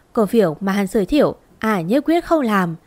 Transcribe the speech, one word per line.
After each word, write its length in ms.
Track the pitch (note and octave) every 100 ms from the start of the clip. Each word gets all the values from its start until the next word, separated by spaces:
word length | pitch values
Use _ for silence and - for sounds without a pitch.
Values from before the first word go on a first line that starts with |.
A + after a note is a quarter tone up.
| _
Công 140 | A#3+ G3+
việc 220 | A#3 F3+ D3+
mà 120 | G3
hắn 140 | G3+ G3
giới 200 | A3+ F#3
thiệu, 280 | D4 E3+ - _ _
ả 220 | A3 G3+
nhất 240 | E3 C#4 D4
quyết 180 | E4+
không 160 | - E4
làm. 360 | A#3 G3+ F3 D#3+